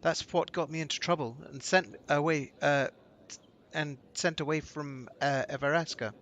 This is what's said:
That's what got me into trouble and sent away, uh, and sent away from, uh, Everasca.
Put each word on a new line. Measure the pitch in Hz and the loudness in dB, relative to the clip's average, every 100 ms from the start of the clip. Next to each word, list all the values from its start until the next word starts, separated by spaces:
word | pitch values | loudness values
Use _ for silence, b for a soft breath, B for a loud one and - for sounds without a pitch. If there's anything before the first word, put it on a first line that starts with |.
That's | 160 160 - | 0 0 0
what | 175 - | 0 0
got | - 160 | -2 -4
me | 160 | -4
into | 156 - | -4 -4
trouble | - 170 123 127 160 | 0 0 0 -6 -14
and | 139 | -10
sent | - 185 175 - - | 4 4 4 -12 0
away, | 147 151 156 135 - | 2 4 2 -2 0
uh, | 147 143 135 - - - - - _ _ _ | 2 4 2 -4 -20 -20 -20 -20 _ _ _
and | - 147 135 - | -6 -6 -8 -12
sent | - 175 160 | -2 -2 0
away | 147 156 | 0 0
from, | 147 151 147 135 120 - | -2 -8 -8 -10 -14 -2
uh, | 139 139 - | 0 2 0
Everasca. | 135 143 160 160 - 110 110 | 0 2 2 0 -4 -6 -8